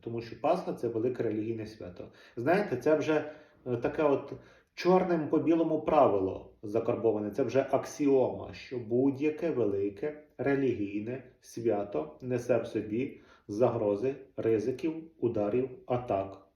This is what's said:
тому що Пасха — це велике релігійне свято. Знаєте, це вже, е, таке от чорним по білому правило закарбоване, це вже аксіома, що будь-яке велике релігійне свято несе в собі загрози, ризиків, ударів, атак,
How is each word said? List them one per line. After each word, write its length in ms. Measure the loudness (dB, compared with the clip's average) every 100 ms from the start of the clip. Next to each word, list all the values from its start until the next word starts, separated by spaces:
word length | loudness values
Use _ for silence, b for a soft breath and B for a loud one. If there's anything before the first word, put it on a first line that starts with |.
тому 200 | -8 -8
що 200 | -8 -4
Пасха — 320 | 0 0 -2 -4
це 60 | -4
велике 360 | -2 -2 -2
релігійне 420 | -2 -2 -4 -6 -8
свято. 420 | -12 -16 -14 -16 B B B
Знаєте, 400 | 2 2 2 0
це 180 | 2 2
вже, 360 | 4 0 0 B B B -6
е, 100 | -2
таке 260 | -2 2
от 300 | 2 2 -2 -14 B B B
чорним 540 | -2 4 6 6 0 2
по 120 | 2
білому 420 | 4 4 4 0
правило 680 | 4 6 6 4 0 -4 -12 -14
закарбоване, 680 | -2 -2 0 2 2 2 -2
це 120 | -2
вже 240 | 0 2 2
аксіома, 840 | 0 -2 0 4 4 4 -2 -10
що 240 | -14 -10 -8
будь-яке 720 | -2 2 2 2 -2 0 -2
велике 760 | 0 0 0 -2 -2 -8 -8 -16 -4
релігійне 840 | 0 2 2 0 -2 -4 -6 -8 -12 _
свято 760 | -14 -4 0 0 -2 -4 -6 -8
несе 360 | -4 -2 2 0
в 100 | 0
собі 540 | -6 -4 -4 -4 B B B B
загрози, 680 | 0 2 2 0 0 -2 -4 -12 -4
ризиків, 560 | 2 2 0 -2 -4 -6 -12 -4
ударів, 500 | -2 0 0 -2 -4 -8 -4
атак, 600 | -4 -2 -2 -4 -10 _